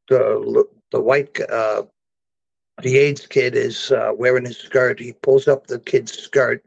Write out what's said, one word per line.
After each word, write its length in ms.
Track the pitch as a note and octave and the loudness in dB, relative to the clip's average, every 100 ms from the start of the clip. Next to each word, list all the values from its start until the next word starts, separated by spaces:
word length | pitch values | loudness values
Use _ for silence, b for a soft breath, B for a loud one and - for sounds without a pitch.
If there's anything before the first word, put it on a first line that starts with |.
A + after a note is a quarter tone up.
| - | 0
the, 600 | B2+ A2 A2 G#2+ A2+ - _ _ | 2 2 0 0 0 0 _ _
the 80 | - | -2
white, 400 | A2 C#3+ C#3+ - - | 0 0 -2 -8 -6
uh, 320 | A2+ A2 G#2 G#2 _ _ _ _ _ _ _ _ - | -2 -2 -2 -6 _ _ _ _ _ _ _ _ -10
the 160 | B2+ C3 | 0 2
aids 280 | D3 C#3+ - | 2 0 -2
kid 300 | C#3 B2 A#2+ | -2 0 0
is, 340 | A#2 A2 - | -2 -4 -2
uh, 200 | B2 A2 | -2 0
wearing 300 | G#2+ B2 B2+ | -2 0 0
his 140 | B2 A2+ | -2 -10
skirt. 420 | - C3 B2+ A#2+ | -4 0 0 -2
He 140 | A#2+ | -10
pulls 340 | A2+ - C3+ C#3 | -4 2 4 4
up 180 | C3+ - | 0 -2
the 120 | A#2+ | -12
kid's 340 | - C3 A2+ | -2 -2 -2
skirt, 500 | - - C#3 A#2+ A#2+ | -10 -4 0 0 -2